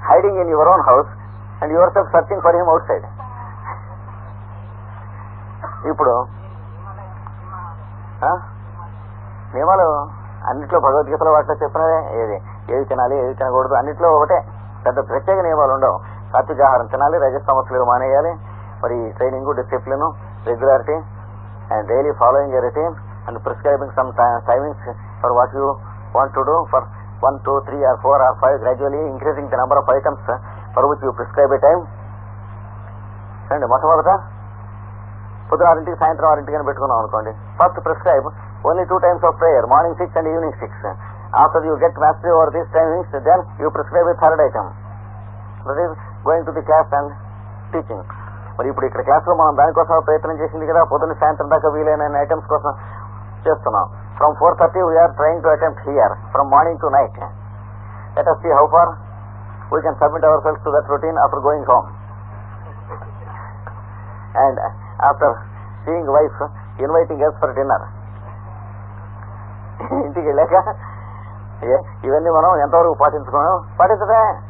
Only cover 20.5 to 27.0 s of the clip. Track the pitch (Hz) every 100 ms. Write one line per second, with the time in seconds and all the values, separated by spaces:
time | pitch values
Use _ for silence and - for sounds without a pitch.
20.5 | 117 135 131 117 156 156 - - - -
21.5 | - - 110 101 120 147 147 120 135 143
22.5 | 131 120 127 165 160 - - - 117 110
23.5 | 117 147 143 135 120 131 107 120 117 107
24.5 | 123 147 143 - 113 - - 123 120 123
25.5 | 131 139 139 - - - 120 135 135 135
26.5 | 165 160 165 151 -